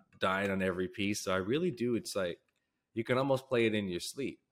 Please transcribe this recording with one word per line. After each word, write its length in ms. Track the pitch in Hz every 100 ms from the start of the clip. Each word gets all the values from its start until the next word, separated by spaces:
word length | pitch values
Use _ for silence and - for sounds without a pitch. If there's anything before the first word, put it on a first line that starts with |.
| _ -
dying 320 | 98 95 98
on 100 | 95
every 280 | 92 90 90
piece. 340 | - 101 104
So 100 | 98
I 40 | 92
really 320 | 95 143 180
do. 240 | 127 120
It's 200 | 113 -
like, 240 | 101 90 - _ _ _ _ _
you 120 | 113
can 120 | 113 127
almost 320 | 139 131 -
play 160 | 120
it 100 | 113
in 140 | 107 101
your 120 | 87
sleep. 380 | - - 113 - _